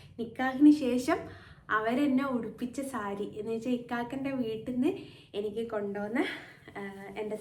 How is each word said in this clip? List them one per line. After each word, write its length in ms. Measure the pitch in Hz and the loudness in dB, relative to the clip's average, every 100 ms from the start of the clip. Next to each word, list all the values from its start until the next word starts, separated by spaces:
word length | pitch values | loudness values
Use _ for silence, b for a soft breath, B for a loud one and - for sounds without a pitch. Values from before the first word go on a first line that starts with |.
| B - | B -10
നിക്കാഹിന് 560 | 226 - 262 262 294 294 | -8 -2 -2 8 10 10
ശേഷം 360 | 247 247 311 349 - B B B B | 4 0 2 0 -2 B B B B
അവരെന്നെ 500 | 214 220 254 285 254 277 | 0 2 2 4 4 2
ഉടുപ്പിച്ച 520 | 240 208 - 247 - | 0 -4 -6 -6 -6
സാരി. 460 | 262 226 202 202 202 214 | -6 -4 -4 -4 -6 -6
എന്ന് 140 | 220 | -4
വെച്ചാൽ 220 | 226 254 240 | -4 -2 -2
ഇക്കാക്കൻ്റെ 560 | - 240 240 269 269 262 | -2 -4 -4 -4 -4 -2
വീട്ടിൽ 340 | 226 220 - | -2 -4 -4
നിന്ന് 160 | 247 302 392 B B B | 0 2 0 B B B
എനിക്ക് 280 | 202 208 208 226 | -4 -4 -4 -4
കൊണ്ടുവന്ന, 500 | 214 202 202 208 254 381 B B B B 202 | -2 -2 -4 -2 0 0 B B B B -10
ആ, 60 | 196 196 196 202 | -10 -10 -10 -8
എൻ്റെ 220 | 214 208 | -6 -6